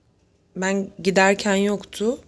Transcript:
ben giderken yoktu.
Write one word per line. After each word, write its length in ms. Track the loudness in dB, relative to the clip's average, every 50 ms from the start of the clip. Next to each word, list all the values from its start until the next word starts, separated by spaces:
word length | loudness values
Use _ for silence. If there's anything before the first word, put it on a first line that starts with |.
| _ _ _ _ _ _ _ _ _ _ -8 -4
ben 280 | -2 -2 -2 -2 -4 -6 -10 -4 -2
giderken 520 | 0 4 4 4 4 2 2 0 0 0
yoktu. 640 | 2 0 0 -2 -4 -8 -12 -10 -4 -4 -4 -4 -4 -8